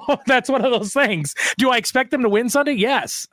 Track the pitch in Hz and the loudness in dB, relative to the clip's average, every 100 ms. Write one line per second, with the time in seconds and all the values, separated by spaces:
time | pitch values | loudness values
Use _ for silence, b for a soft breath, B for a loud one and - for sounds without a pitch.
0 | - 285 - 262 - 269 247 233 202 - | 0 -2 2 0 2 0 2 0 -2 0
1 | - 180 143 - B B 262 240 - 254 | 0 0 -4 -4 B B 2 2 0 -2
2 | 262 285 233 208 247 285 285 254 214 269 | 0 0 2 2 2 0 0 0 0 0
3 | - - - | -2 -10 -6